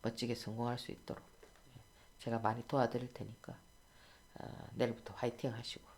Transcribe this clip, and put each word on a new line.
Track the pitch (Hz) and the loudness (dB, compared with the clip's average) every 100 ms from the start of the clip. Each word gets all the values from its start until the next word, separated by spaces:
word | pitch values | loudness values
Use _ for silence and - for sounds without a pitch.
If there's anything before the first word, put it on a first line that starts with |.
멋지게 | 113 113 120 117 | 0 0 0 0
성공할 | - 110 120 120 | -2 0 0 0
수 | - | -4
있도록, | - - - - - - - - - | -8 -8 -8 -10 -20 -20 -20 -20 -20
예, | - - - - | -20 -20 -20 -8
제가 | - 117 | 0 4
많이 | 107 113 117 | 4 2 4
도와드릴 | 139 117 120 123 | 6 6 4 -2
테니까, | - 107 113 - - - - - - - - - - | -6 -8 -8 -12 -12 -16 -20 -20 -20 -20 -20 -20 -12
어, | - - - | -10 -10 -10
내일부터 | - 120 113 - - | 4 4 4 -8 0
화이팅 | 123 - 135 | 0 2 -2
하시고 | 113 123 - - | -2 -6 -8 -12